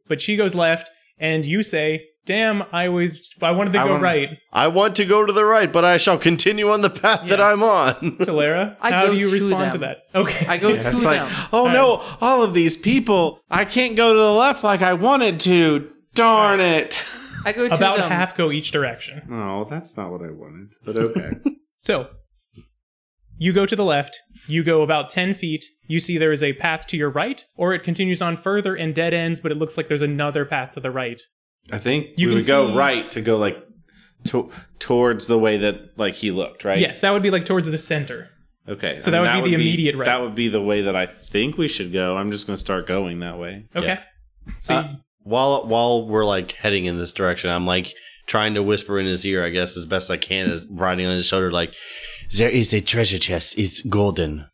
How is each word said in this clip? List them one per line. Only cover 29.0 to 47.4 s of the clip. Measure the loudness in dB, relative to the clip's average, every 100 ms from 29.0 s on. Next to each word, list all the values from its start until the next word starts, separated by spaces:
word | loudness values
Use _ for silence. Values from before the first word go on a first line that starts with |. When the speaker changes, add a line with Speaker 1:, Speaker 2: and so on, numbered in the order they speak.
| -2
Speaker 1:
ends, | 0 -2 -4
but | -4
it | -4
looks | -4 -6
like | -4
there's | -2
another | -2 -2 -2 -2
path | -4 -4 -6
to | -8
the | -8
right. | -6 -6 -10 -18 _ _ _ -12
Speaker 2:
I | -6
think | -2 -2 -2 -2
Speaker 1:
You | 2
Speaker 2:
we |
Speaker 1:
can | 2
Speaker 2:
would | 4
go | 4 4
Speaker 1:
see | 4
Speaker 2:
right | 2 0 -4
to | -6
go, | 0 2
like, | 2 -2 -16 _ _ _ _ _
to-, | -4 -2 -4 -10 -20 -12
towards | 0 2 2 0 2
the | 4
way | 4 2
that, | 0 -2 -10 -4
like, | -4 -2
he | -4
looked, | -4 -6 -6 -2
right? | 0
Speaker 1:
Yes, | 0 0
that | 0
would | 2
be, | 2
like, | 2 2
towards | 0 0
the | -4
center. | -2 -4 -4 -10 -16 _ _ _ -12
Speaker 2:
Okay. | -8 -6 -4
Speaker 1:
So | -2
Speaker 2:
And |
Speaker 1:
that | 2
would | 2
Speaker 2:
that | 2
Speaker 1:
be |
Speaker 2:
would | 2
Speaker 1:
the | 2
Speaker 2:
be, |
Speaker 1:
immediate | 0 0 0 0
right. |
Speaker 2:
that | 0 0
would | -2
be | -2 0
the | 0
way | 0 0
that | 0
I | -2 -4
think | -8 -6 -2 -2 -2
we | -4
should | -4 -4
go. | -2 -2 -2
I'm | -4
just | -6 -8
gonna | -8
start | -4 -4 -2
going | -4 -4 -6
that | -10 -10
way. | -12 -14 -10
Speaker 1:
Okay. | -6 -4
Speaker 3:
Yeah. | -6 -10 _ _ _ -16 -12
Speaker 1:
So | -4
Speaker 3:
Uh, | -4 -4 -12 _ _
while, | -4 0 2 0 0
while | 0 2 0 0
we're, | 0
like, | 0 0 -4
heading | -6 -2 -2 -2
in | -6
this | -6
direction, | -4 -2 -2